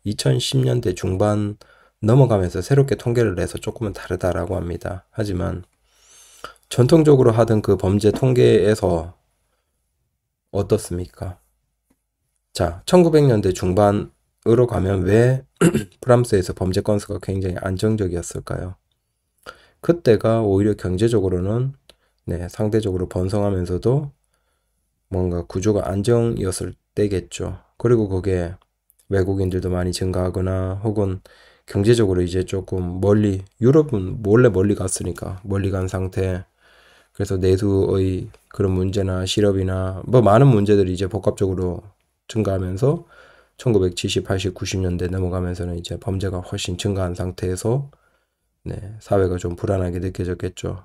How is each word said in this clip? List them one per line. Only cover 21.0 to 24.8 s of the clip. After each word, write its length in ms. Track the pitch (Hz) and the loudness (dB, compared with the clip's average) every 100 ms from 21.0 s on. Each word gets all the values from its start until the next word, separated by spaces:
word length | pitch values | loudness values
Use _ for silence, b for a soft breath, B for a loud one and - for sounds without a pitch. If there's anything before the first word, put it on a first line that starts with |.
| 113 113 92 90 92 117 135 139 _ b b b | 2 2 0 -2 -2 -2 -4 -8 _ b b b
네, 240 | - 85 87 | -8 -8 -8
상대적으로 600 | - 107 110 101 92 90 | -4 -2 0 0 -2 -4
번성하면서도 1000 | 95 92 104 101 95 87 90 113 139 143 - _ _ _ _ _ _ | -4 -2 -2 -2 -2 -2 -2 0 0 -4 -12 _ _ _ _ _ _